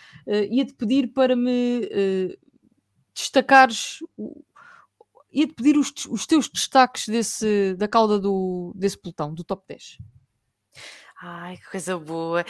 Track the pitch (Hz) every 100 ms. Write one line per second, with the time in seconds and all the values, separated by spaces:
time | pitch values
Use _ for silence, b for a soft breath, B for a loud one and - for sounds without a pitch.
0 | B B - 208 202 240 269 - 214 269
1 | 254 - 262 247 247 247 247 240 220 -
2 | 196 190 185 - _ _ _ _ _ _
3 | _ - - 277 269 269 262 226 - -
4 | 320 - 214 - - _ B B B _
5 | _ _ _ - 311 - 247 294 277 -
6 | - 220 - 320 - - - 269 254 -
7 | - 226 220 - 220 208 196 185 208 226
8 | 220 208 196 190 185 180 175 185 196 -
9 | - - 151 160 175 196 - - - -
10 | - _ _ _ _ _ _ - B B
11 | B - 175 170 175 185 - 190 175 185
12 | 151 165 165 170 170